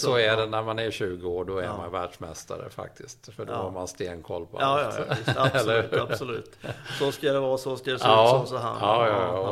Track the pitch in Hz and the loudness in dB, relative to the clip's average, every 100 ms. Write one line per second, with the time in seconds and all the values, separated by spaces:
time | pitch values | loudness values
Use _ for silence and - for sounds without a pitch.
0 | 139 120 110 110 110 110 110 110 113 101 | 4 4 4 4 2 -2 -2 -2 -2 -2
1 | 101 90 87 87 90 95 90 101 87 92 | -4 -4 -4 -4 -2 -4 -4 -4 -6 -6
2 | 87 - 87 78 - 85 87 - 92 - | -6 -8 -14 -14 -12 -12 -10 -12 -12 -14
3 | - - - 110 107 117 95 92 90 - | -18 -18 -18 -14 -8 -6 -6 -6 -8 -6
4 | 90 87 80 87 85 - 135 139 123 107 | -8 -8 -8 -8 -8 -2 0 2 0 -4
5 | - 127 127 131 131 135 110 113 107 - | -4 -2 0 2 2 2 2 2 2 0
6 | - 113 127 113 - - - - - - | 0 -4 -4 -8 -10 -14 -12 -10 -10 -4
7 | 139 131 151 139 135 131 135 127 139 127 | -2 0 0 2 2 0 -2 -4 -2 0
8 | 120 110 113 131 117 123 117 110 104 113 | 6 8 8 6 2 -4 -4 0 2 4
9 | 117 101 90 92 95 | 4 2 0 0 -2